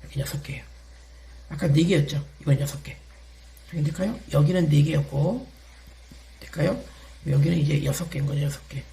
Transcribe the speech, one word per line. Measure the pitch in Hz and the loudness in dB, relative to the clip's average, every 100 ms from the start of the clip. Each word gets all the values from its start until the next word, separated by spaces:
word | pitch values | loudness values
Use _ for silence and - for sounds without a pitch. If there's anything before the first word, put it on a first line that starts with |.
여기 | - 139 | -10 -8
여섯 | 139 143 | -6 -8
개예요. | - 120 - - - - - - - - - | -10 -12 -14 -20 -20 -20 -20 -20 -20 -20 -14
아까 | 147 170 | -4 2
네 | 143 | 4
개였죠? | 170 175 143 143 - - | 4 4 2 -2 -6 -8
이건 | - 135 | 0 0
여섯 | 143 - | 0 -6
개. | - - - - - - - - - | -14 -18 -20 -20 -20 -20 -20 -20 -12
확인될까요? | 170 147 156 196 240 - | -4 -2 -2 -4 -4 -2
여기는 | 143 147 180 160 | 2 4 4 4
네 | 147 | 4
개였고, | 151 147 143 139 160 247 - - - - - - - - - - | 4 2 -2 0 0 -2 -8 -20 -20 -20 -20 -20 -20 -20 -20 -20
될까요? | - 165 165 247 - - - - - | -14 -2 -2 -2 -8 -20 -20 -14 0
여기는 | 139 151 170 | 2 4 2
이제 | 143 147 | 2 0
여섯 | 139 139 170 | 0 -4 -4
개인 | - 139 | -4 -2
거죠, | 143 | -2
여섯 | 143 143 - | -2 -4 -12
개. | 135 - | -14 -12